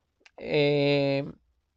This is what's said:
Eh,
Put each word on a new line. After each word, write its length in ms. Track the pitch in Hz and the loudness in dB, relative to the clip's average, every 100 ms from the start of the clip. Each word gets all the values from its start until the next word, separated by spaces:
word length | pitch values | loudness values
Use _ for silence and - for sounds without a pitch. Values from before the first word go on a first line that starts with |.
| _ _ _ - | _ _ _ -16
Eh, 880 | - 156 143 147 143 143 139 139 147 - _ _ _ | -4 0 2 2 2 2 0 -2 -6 -12 _ _ _